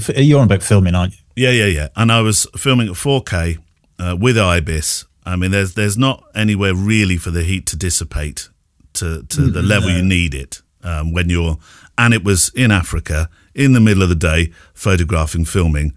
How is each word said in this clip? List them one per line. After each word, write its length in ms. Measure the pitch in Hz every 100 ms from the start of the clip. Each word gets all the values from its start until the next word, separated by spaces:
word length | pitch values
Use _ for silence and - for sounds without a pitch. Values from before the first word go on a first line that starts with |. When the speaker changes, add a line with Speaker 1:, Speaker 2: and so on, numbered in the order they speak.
| -
Speaker 1:
the 80 |
f-, 100 | -
you're 160 | 143 143
on 60 | 113
about 160 | 98
filming, 320 | - 104 90
aren't 200 | 90 87
you? 60 | - _ -
Speaker 2:
Yeah, 140 | 127
yeah, 140 | 123 104
yeah. 220 | 78 76 -
And 160 | 113
I 100 | 117
was 240 | 110 101 - -
filming 320 | 139 127 110
at 60 | 87
four 260 | 143 139
K, 340 | - 92 85 80 - _ _ -
uh, 180 | 90 90
with 180 | 120 113
ibis. 680 | 95 87 76 80 - - - _ -
I 100 | 90
mean, 120 | 92
there's, 220 | 101 95
there's 240 | 101 107 104
not 260 | 135 - _ 107
anywhere 400 | 107 101 98 92
really 420 | 101 110 101 87
for 140 | 92
the 120 | 85
heat 220 | 85 95 -
to 80 | 80
dissipate 720 | 92 - 85 80 76 - - _ _ _ _
to, 300 | - 87 80
to 180 | - 147 135
the 120 | 87
Speaker 1:
Mm, 60 | 92
Speaker 2:
level 220 | 104 92
Speaker 1:
no. 60 | 90
Speaker 2:
you 60 |
need 320 | 92 90 85 67
it, 260 | 69 - _ _
um, 300 | 87 80 80
when 160 | 85 87
you're, 260 | 87 82 78 - - - -
and 160 | 117
it 100 | 113
was 260 | 95 92 -
in 200 | - 127
Africa, 560 | 101 85 78 - 78 80 - _ -
in 180 | 139
the 60 | 127
middle 240 | 110 98
of 60 | 90
the 60 | 85
day, 360 | 80 80 85 - -
photographing, 720 | - 104 92 82 82 78 82 80
filming, 480 | 98 85 73 76